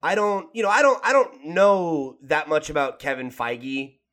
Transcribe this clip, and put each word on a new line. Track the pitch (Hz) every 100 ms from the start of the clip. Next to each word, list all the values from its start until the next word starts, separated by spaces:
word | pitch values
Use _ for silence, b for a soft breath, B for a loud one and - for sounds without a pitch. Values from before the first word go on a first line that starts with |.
I | 156 202
don't, | 208 202 -
you | 226
know, | 202
I | 214
don't, | 285 240 220
I |
don't | 269 254 - 147
know | 175 202 196 175 160 135 131
that | 135 151 147
much | 151 147
about | 151 135 -
Kevin | 143 131 127
Feige | 123 117 120 131 135 135 _ _